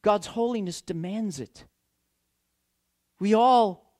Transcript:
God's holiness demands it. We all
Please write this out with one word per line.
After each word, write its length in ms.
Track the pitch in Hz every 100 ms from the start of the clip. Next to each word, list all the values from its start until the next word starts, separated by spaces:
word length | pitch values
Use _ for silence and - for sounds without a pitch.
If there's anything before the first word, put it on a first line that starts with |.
God's 260 | 208 208 -
holiness 540 | 233 233 233 185 170
demands 580 | - 170 175 214 214 143
it. 260 | 117 - - _ _ _ _ _ _ _ _ _ _ _ _ _ _ _
We 160 | 196 220
all 580 | 240 254 214 170 _ _